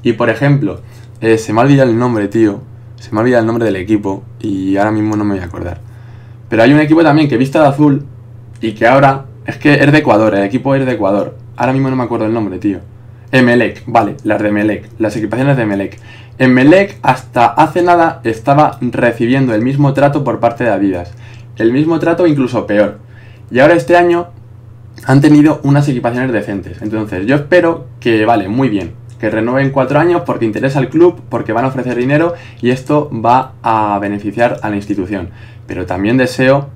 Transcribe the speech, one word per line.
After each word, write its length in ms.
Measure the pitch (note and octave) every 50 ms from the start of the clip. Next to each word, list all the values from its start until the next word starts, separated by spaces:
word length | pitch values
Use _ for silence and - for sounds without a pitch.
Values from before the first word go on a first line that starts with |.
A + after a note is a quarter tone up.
| -
Y, 100 | B2 A2+
por 160 | - A#2+ A2+
ejemplo, 520 | A2 - C#3 C#3+ C#3+ C3+ G#2+ F#2+ F2 - - - - - - - - -
eh, 160 | A2 A2+ A2+
se 160 | A2 A2 - G#2
me 80 | A2
ha 20 | B2
olvidado 260 | C#3 C#3+ C#3 C3 B2
el 80 | A2+
nombre, 300 | A2+ B2 B2 A#2 G#2+ G2+
tío. 340 | G2+ - A2+ A2+ G#2 G2+ - - - - - - - -
Se 140 | - - -
me 80 | G#2+ G#2+
ha 20 |
olvidado 200 | A#2 B2+ B2+ A#2+
el 60 | A2
nombre 180 | A2+ A#2+ A#2 A#2
del 120 | G#2+ G2
equipo 460 | F#2 F2 G2 A2 G#2 G#2 G2 G2 G2 - - - -
y 340 | - A2 G2 F#2+ F#2+ F#2+ G2
ahora 160 | G2 G2+ A2
mismo 240 | A2 G#2+ G#2+ G#2+ G#2
no 80 | G#2 G#2
me 120 | G#2 G2+
voy 80 | F#2+ F2+
a 20 |
acordar. 340 | F2 F2 E2+ F2 F2 F2 - - - - - - - - - - - - - - -
Pero 140 | A2+ G#2+ A2+
hay 100 | B2+ D3
un 60 | D3+
equipo 200 | D#3 D3 D#3 E3 E3
también 260 | D3+ C#3+ D#3 D#3 C#3
que 80 | A#2+
vista 240 | A2 C3 C3+ - E3
de 60 | D#3 C#3
azul 360 | C3+ D3 D3+ D3 C3+ C3 - - - - - - - - - - - -
y 140 | - A2+ G#2
que 120 | - A2+
ahora, 400 | A#2 B2+ C#3 C#3+ C#3 C3+ C3+ - - - - -
es 120 | - -
que 160 | - - D3+ C#3+
es 180 | C#3 C#3 C#3+
de 60 | C#3+
Ecuador, 380 | D3+ D3 B2+ A2 G#2+ A2 G#2+ G2
el 80 | G2 G2+
equipo 320 | G2 B2 B2+ C3 C#3 C3+
es 100 | C3+ C3+
de 60 | B2+
Ecuador. 460 | B2 G#2+ G#2 F#2+ G2+ G2+ F#2 - - - - - -
Ahora 160 | - B2 B2+
mismo 180 | C3 C3+ C3+ C3
no 60 | C3
me 80 | C3 B2
acuerdo 220 | G#2+ A#2+ A2 A2+
el 80 | G#2+ A2+
nombre, 260 | A#2 G#2+ G2 F#2 F2
tío. 200 | F#2+ G#2 F#2+ F2 - - - - - - - - - -
Emelec, 520 | - C3 B2 B2 A#2+ A#2+ A2+ G2 - - -
vale, 300 | - A#2 A#2 G#2 G2+ G2 - -
las 160 | A2 G#2 G2+
de 80 | G#2 G#2
Emelec, 400 | G#2 G#2 G#2+ G#2+ G2+ - - - - -
las 160 | A2 - -
equipaciones 400 | A2+ G#2+ G2+ A2 A#2+ C3 C#3+ C#3
de 80 | B2 A2+
Emelec. 360 | G#2 G2+ G2 G2 F#2 - - - - - - - - -
Emelec 600 | - C3 B2+ B2+ B2+ C3 D3 E3+ F#3+ G3+ G3+ - -
hasta 440 | - B2+ B2+ - - - - B2+ A#2
hace 360 | A#2 - - D#3 D3+ - F3
nada 380 | F3 F3 F3 E3+ E3 E3 E3 - -
estaba 540 | E3+ D#3 - - C#3+ C#3 D3+ D3+ C#3 - -
recibiendo 720 | B2+ A#2+ A#2 - A#2+ A#2+ A2+ - A#2+ A#2 C3 C3+ C3+ B2+ A2
el 80 | G#2+
mismo 320 | A2+ C3 C#3 C#3 D3 C#3 B2
trato 300 | C3 C#3+ C#3+ C#3+ D#3 -
por 160 | A#2+ A2 -
parte 260 | A#2 A#2 - - B2
de 40 | A#2
Adidas. 440 | G2+ F#2+ G2+ G2 F#2 F2 F2 - - - - - - - - - -
El 160 | - A2 A2+
mismo 280 | A#2+ C#3 D#3 D#3+ E3 D#3
trato, 280 | - E3 E3+ E3+ F3+
incluso 400 | E3+ D3 C#3 B2+ A2+ - A2 F2
peor. 320 | F2+ G#2 G#2 G#2 G2+ - - - - - - - - - - - -
Y 100 | - E3+
ahora 160 | F3 G#3 E3+
este 200 | E3 - - F3
año 320 | F3 F3 F3 E3+ E3+ F3 - - - - - - - - - - - - - - - -
han 160 | - C3 C#3+
tenido 400 | C#3+ D3+ D3+ D3 D3 D#3 C#3+ D3 -
unas 240 | C#3 C#3 C#3+ C#3+
equipaciones 460 | D3 C3 A#2+ A#2+ A#2+ A#2+ B2 B2+ C3 A#2+
decentes. 480 | G2+ F#2+ - G2+ G2 F2+ F#2 F2 -
Entonces 440 | - G#2+ A2 A2 G#2+ G#2 G2 F#2 G2
yo 100 | A2+ C#3
espero 520 | D3 C#3+ - F3+ F3 E3+ E3+ E3 D#3+ - - - -
que, 240 | - B2 A2+ A2 G#2+
vale, 240 | A2+ A#2 G#2+ F#2+ F#2
muy 180 | G#2+ B2+ C3+
bien, 280 | B2 G#2 G2 F2+ E2 - - - - -
que 120 | - - G#2+
renueven 400 | G#2 A2 A2 A#2+ B2+ C3+ C3+ C3
cuatro 280 | C3+ C#3 C3 B2+ C#3
años 260 | C#3+ E3 F3 F3 E3 -
porque 200 | - A#2 - A#2
interesa 340 | A2 G#2 - A#2 C#3 C#3+ C#3+
al 100 | B2 -
club, 320 | - D#3+ E3+ F3+ E3+ - - -
porque 240 | A#2 A#2+ D3 - A2
van 100 | A#2 B2+
a 60 | C3+
ofrecer 260 | B2+ B2+ A#2+ B2+ A#2+
dinero 380 | A#2+ B2 C3+ C#3+ D3+ E3 F3 F3 - - - - -
y 100 | - A#2+
esto 380 | B2+ C3+ - - D3+ D3+ D3 - A2
va 400 | A2+ A2 A#2 B2 C3 C#3 - - - -
a 340 | A#2 A2+ A2 G#2+ G#2 G2+ G2+
beneficiar 600 | G#2 G2+ G#2 G2+ G2+ - G2 A#2+ A#2+ B2 - -
a 80 | - G#2
la 60 | G#2
institución. 540 | G2 G2 - G2+ G2 F#2 F2 G#2 G2 F#2 F2+ - - - - - - -
Pero 180 | - - F#2 F2
también 320 | F2 F#2 F2+ G2 G#2+ A#2+
deseo 520 | C3 B2+ A#2+ - - C3 B2+ C3+ C#3 C#3 - -